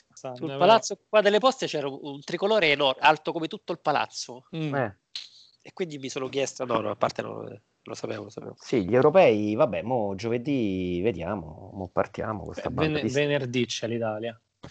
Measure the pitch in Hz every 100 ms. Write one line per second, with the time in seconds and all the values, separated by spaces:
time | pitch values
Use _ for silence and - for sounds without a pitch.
0 | - - 135 123 160 139 180 220 - 202
1 | _ 214 202 208 262 - 160 156 139 135
2 | 151 139 - 165 196 220 165 139 143 127
3 | 147 156 - 165 160 - - 170 - 135
4 | 107 - - 123 _ 165 156 139 117 95
5 | _ - - - - _ - - 180 147
6 | 131 143 131 131 131 - 127 113 107 104
7 | 117 - 110 110 110 107 _ _ - 113
8 | 113 110 104 - 110 117 - 131 90 120
9 | 147 180 160 104 107 107 143 90 98 127
10 | 101 98 113 120 120 139 107 95 90 87
11 | 101 87 82 104 78 78 92 101 92 -
12 | 98 - 110 104 80 87 - 127 156 151
13 | 113 131 147 143 131 123 117 - 113 117
14 | 113 107 117 113 _ _ -